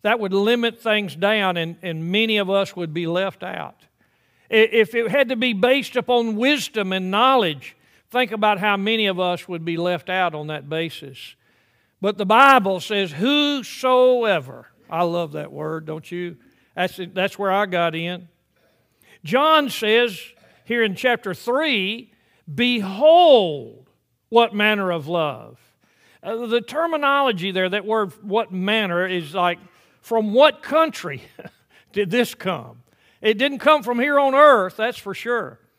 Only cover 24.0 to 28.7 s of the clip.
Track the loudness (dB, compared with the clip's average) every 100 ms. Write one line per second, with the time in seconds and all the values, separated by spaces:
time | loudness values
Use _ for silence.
24 | _ _ _ 2 2 0 0 0 -2 -4
25 | -4 -2 -2 -6 -16 -20 _ _ _ _
26 | _ _ -10 -8 -2 -4 -4 -4 -2 0
27 | 0 2 0 0 -4 -2 -2 -2 -2 -2
28 | -2 -8 -4 -4 -2 -4 -2